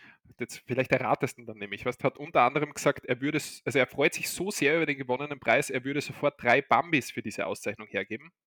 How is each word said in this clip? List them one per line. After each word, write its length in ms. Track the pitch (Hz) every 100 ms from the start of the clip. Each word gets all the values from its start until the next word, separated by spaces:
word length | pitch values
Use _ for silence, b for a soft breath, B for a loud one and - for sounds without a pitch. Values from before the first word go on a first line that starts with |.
| B B _ -
jetzt 240 | 120 - -
vielleicht 260 | 123 131
der 80 | 131
ratesten 460 | 123 135 127 - 117
dann 120 | 110
nämlich, 260 | 101 101
weißt, 200 | 127 120
hat 140 | 135 -
unter 240 | 147 160
anderem 300 | 123 143 147
gesagt, 320 | - 151 139 -
er 140 | 123
würde 180 | 139 151
s-, 220 | - -
also 140 | - 135
er 60 | 127
freut 260 | 131 156
sich 140 | - -
so 200 | - 185
sehr 260 | - 143 165
über 100 | 156
den 120 | 139
gewonnenen 420 | 127 123 147 139
Preis, 280 | 117 120 -
er 120 | 131
würde 160 | 131 143
sofort 400 | - - 143 -
drei 220 | 120 123
Bambis 480 | - 120 160 156 -
für 120 | -
diese 240 | 113 - -
Auszeichnung 420 | - - 107 107
hergeben. 420 | 101 98 110 156 _